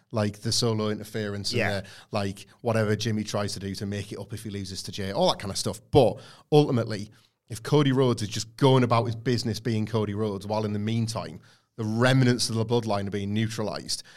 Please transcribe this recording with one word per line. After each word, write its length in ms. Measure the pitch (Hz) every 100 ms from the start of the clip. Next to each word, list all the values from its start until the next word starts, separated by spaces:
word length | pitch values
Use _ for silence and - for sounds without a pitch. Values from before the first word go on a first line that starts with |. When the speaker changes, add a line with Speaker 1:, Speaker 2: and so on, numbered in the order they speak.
| _
Speaker 1:
like 280 | 113 104 98
the 140 | 117
Solo 340 | - 120 110 107
interference 640 | 104 104 113 104 101 98
and 60 | 120
Speaker 2:
Yeah. 240 | 104 98
Speaker 1:
the, 60 | 95 - -
like, 340 | 110 101 95 - _
whatever 340 | 117 110 107 107
Jimmy 300 | 113 107 104
tries 260 | 104 101
to 60 | 92
do 160 | 98 95
to 100 | 101
make 280 | 101 98
it 60 | 101
up 120 | 98
if 100 | 107 110
he 40 |
loses 320 | 101 95 92
to 80 | -
Jey, 180 | 95 95
all 180 | 101 180
that 80 | 127
kind 120 | 98
of 60 | 87
stuff. 240 | - - -
But 260 | 143 110 - - - -
ultimately, 600 | 151 147 123 107 104 107 - _ _ -
if 120 | 113
Cody 300 | - 147 139
Rhodes 300 | 127 127 117
is 80 | 104
just 260 | 110 - -
going 280 | 135 131 120
about 180 | 117 113
his 100 | 113
business 440 | 131 117 117 101
being 260 | 123 110 107
Cody 280 | 113 104
Rhodes, 340 | 101 110 98 101
while 160 | 107
in 80 | 107
the 80 | 104
meantime, 600 | 107 117 113 113 80 76 - _ _ -
the 80 | 107
remnants 640 | 110 127 131 123 120 -
of 60 | 113
the 100 | 110
bloodline 420 | 120 110 101 98
are 40 |
being 220 | 101 101
neutralized 720 | 107 113 113 104 71 64 - -